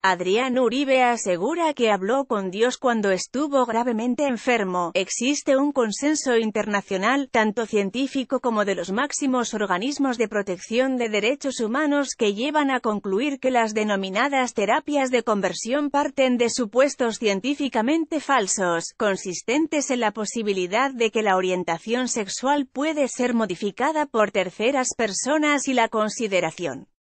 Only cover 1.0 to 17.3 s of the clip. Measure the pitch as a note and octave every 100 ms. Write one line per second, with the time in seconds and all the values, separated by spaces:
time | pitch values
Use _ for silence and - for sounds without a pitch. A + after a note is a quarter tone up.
1 | B3 A#3 G#3 F3+ G3+ E4+ E4 D4 A#3 G3+
2 | F#3+ C4 C#4 A3 F#3+ F#3 A#3 B3 C4 A#3
3 | G3 F#3 - B3 D4+ C#4 B3 A3+ A#3+ A3
4 | A#3+ B3 C#4+ A#3 - A#3+ F#3+ F3+ F3 F#3
5 | F#3+ - A#3+ C#4+ - C4 C#4+ C#4+ A3+ G3+
6 | C#4+ D4+ - A#3 A3 G#3+ G#3 G#3 - F#3+
7 | G3+ C4+ C4+ A#3+ A3 G#3 A3+ G#3+ G3 A3+
8 | C4+ C#4 B3 C4 B3 A3 G3+ F#3 E3+ G3
9 | C#4+ - C#4 B3+ A3+ A3 G3+ F3+ A#3 C#4+
10 | C4+ A#3+ A3 G#3+ G3+ F3+ - A3+ C4 C4
11 | A#3 G#3 G#3 C#4+ C#4 B3 A3 B3 D4+ C#4+
12 | C#4 - G#3+ G3+ C4 D4+ C#4 B3+ A#3 G#3+
13 | G3+ F#3+ C#4+ C#4 C4 B3 A3+ G#3+ G#3+ G3+
14 | F#3+ F#3+ C4+ C#4 B3 - G3+ C4 D4 D4
15 | C4 B3 A3+ G#3 F#3+ F3 A3 C4+ D4 C#4+
16 | D4 C#4 C4 B3 A#3 - A#3 A#3 C#4 -
17 | A#3+ G#3+ A3